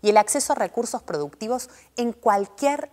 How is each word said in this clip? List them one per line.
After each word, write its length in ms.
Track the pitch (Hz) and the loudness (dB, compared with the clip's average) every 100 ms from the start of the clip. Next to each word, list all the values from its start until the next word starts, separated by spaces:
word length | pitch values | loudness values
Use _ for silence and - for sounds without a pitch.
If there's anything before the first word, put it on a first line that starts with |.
y 80 | 208 | 6
el 60 | 208 | 4
acceso 360 | 208 285 - | 4 -2 -2
a 40 | 277 | -2
recursos 440 | 190 - 233 233 | -2 -4 -6 -8
productivos 680 | - 156 147 - 220 254 - - - - | -6 -6 -6 -8 -6 -6 -6 -20 -16 -4
en 160 | 240 | -4
cualquier 800 | 226 233 202 196 - 285 294 294 | 0 2 2 0 -2 -2 0 -8